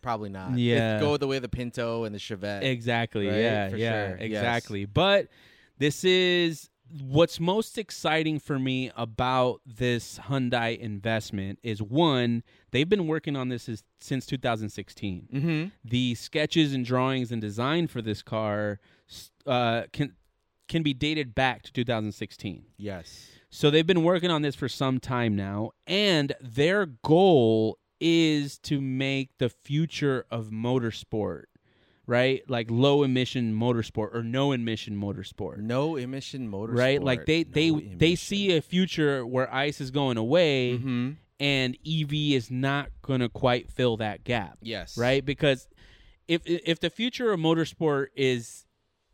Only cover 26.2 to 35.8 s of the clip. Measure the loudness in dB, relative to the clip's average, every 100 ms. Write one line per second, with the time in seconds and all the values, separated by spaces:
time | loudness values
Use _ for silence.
26.2 | 2 -4 -6 2 2 2 0 -4 4 6
27.2 | 8 8 6 4 2 -2 _ _ 2 4
28.2 | 4 2 -2 -8 -4 -2 0 0 0 -2
29.2 | -4 -2 -2 -2 -2 0 0 0 -2 -2
30.2 | -4 -8 -6 -4 0 0 0 -4 -6 -4
31.2 | -4 -6 -14 _ _ _ _ _ 0 2
32.2 | 4 2 -2 -4 0 4 6 6 4 2
33.2 | 0 -2 -2 0 0 0 -2 -6 -6 -6
34.2 | -4 0 0 0 -2 -4 -6 -6 -4 -6
35.2 | -10 -10 -8 -6 -4 -2